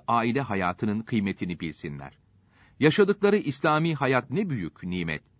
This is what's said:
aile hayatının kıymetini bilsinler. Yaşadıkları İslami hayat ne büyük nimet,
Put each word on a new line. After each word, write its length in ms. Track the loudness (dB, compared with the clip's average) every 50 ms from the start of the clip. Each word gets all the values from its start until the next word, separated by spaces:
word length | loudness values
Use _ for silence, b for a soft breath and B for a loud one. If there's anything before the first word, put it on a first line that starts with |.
| 0 0
aile 340 | 0 0 2 0 0 -2
hayatının 600 | -2 -2 -2 -2 -2 -2 -2 -2 -2 -2 -2 -2
kıymetini 580 | -4 -2 -2 -2 0 -2 -4 -4 -6 -6 -6 -6
bilsinler. 580 | -8 -8 -10 -10 -10 -10 -10 -10 -12 -14 -18 _ _ _ _ _ b b b b b b b b
Yaşadıkları 580 | 4 4 6 6 4 4 4 2 2 4 4 2
İslami 580 | 2 -2 -4 0 0 2 2 2 2 0 0
hayat 340 | 0 0 2 2 2 0 0
ne 200 | -2 -4 -2 -2
büyük 340 | -2 -4 -4 -6 -8 -10 -8
nimet, 400 | -6 -4 -2 -2 -4 -4 -6 -8 _ _ _